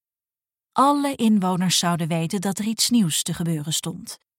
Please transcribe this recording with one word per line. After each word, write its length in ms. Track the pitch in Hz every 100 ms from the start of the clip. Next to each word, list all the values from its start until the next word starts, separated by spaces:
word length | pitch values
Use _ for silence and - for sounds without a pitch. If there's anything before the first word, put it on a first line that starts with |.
| _ _ _ _ _ _ _
Alle 420 | - 269 285 285
inwoners 640 | 277 233 214 185 185 180 -
zouden 300 | 175 170 165
weten 320 | 170 160 202
dat 180 | 196 -
er 60 |
iets 260 | 208 220 -
nieuws 320 | 240 185 147
te 120 | -
gebeuren 400 | 165 170 160 147
stond. 440 | 151 - 160 - - _